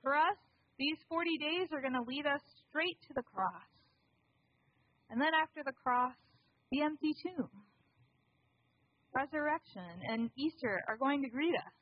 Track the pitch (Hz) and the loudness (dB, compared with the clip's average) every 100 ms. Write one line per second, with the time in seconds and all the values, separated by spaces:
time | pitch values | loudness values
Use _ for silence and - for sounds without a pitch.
0 | 262 285 330 415 _ _ _ _ 277 311 | 2 4 4 2 _ _ _ _ -2 -2
1 | - 330 339 320 294 339 370 311 262 254 | -4 -2 0 0 0 0 0 -2 0 -2
2 | 240 269 294 285 - - _ 294 349 339 | -2 -2 0 0 -4 -20 _ -2 -2 -4
3 | - 269 247 190 190 170 - _ _ _ | -6 -6 -6 -2 -4 -4 -20 _ _ _
4 | _ _ _ _ _ _ _ _ _ _ | _ _ _ _ _ _ _ _ _ _
5 | _ 226 302 320 311 - 277 262 - 247 | _ 2 4 4 2 -2 -8 -4 2 2
6 | 254 254 _ _ _ _ _ 262 302 302 | 2 -2 _ _ _ _ _ 0 0 0
7 | 311 302 349 359 190 202 - _ _ _ | -2 -2 -6 -4 -6 -6 -20 _ _ _
8 | _ _ _ _ _ _ _ _ _ _ | _ _ _ _ _ _ _ _ _ _
9 | _ 262 285 311 294 311 - 202 175 175 | _ -4 -2 -2 0 -2 -4 -16 -14 -10
10 | 214 226 233 - 302 - 254 190 - 220 | -4 -2 -2 -2 -4 -2 -2 -2 -2 0
11 | 269 285 269 240 320 269 - _ | 2 2 0 0 2 2 -2 _